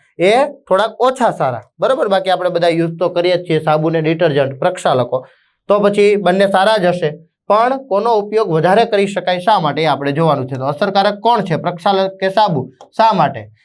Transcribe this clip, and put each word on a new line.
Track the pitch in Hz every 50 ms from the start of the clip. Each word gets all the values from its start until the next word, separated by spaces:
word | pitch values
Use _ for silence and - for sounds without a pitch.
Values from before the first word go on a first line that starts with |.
| _ _ _ -
એ | 170 196 220 254 285 277 - - _ -
થોડાક | 185 190 214 220 214 -
ઓછા | 240 262 254 254 240 196
સારા, | 151 - 156 131 120 110 - _ _ -
બરાબર? | 180 240 262 311 262
બાકી | 208 196 190 185 185
આપણે | 180 180 180 175
બધા | 170 170 170
યુઝ | 170 165 165 165 165 165 165
તો | 180 170
કરીએ | 175 175 170 180 175
જ | 170 175 -
છીએ | 160 156
સાબુ | 160 160 151 156 156 165
ને | 160 165
ડિટર્જન્ટ, | 156 156 165 160 180 160 139 143 135 127 131 -
પ્રક્ષાલકો, | 165 180 180 - - 175 143 127 120 - 135 131 - - _ _ _ _ _ _ _
તો | - 202 208
પછી | 202 202 202 202 202 208 208
બંને | 202 180 180 185 196 202 196
સારા | 196 185 196 214 220
જ | 214 175
હશે. | 175 151 175 165 147 156 - - _ _ _ _
પણ | - 202 214 233 254 269 269 269
કોનો | - 185 202 220 240 233
ઉપયોગ | 208 202 208 214 220 220 185
વધારે | 156 160 151 180 196 226 233
કરી | 233 220 202 202
શકાય, | 196 - 185 - 185 185 175
શા | 175 226 214 185
માટે, | 165 147 139 151
એ | 160
આપણે | 156 139 135 143 143
જોવાનું | 139 160 165 160 143 135 127
છે. | 131 135
તો | 127 131
અસરકારક | 143 147 - 208 196 190 196 196 208 202 202
કોણ | - 226 240 220
છે, | 180 - 160
પ્રક્ષાલક | 135 143 175 170 165 - 202 196 190 190 190
કે | 190 - 190 190
સાબુ? | 185 220 214 196 160 131 - - - - - _ _
શા | - 220 226 202
માટે? | 175 151 135 135 113 104 - - _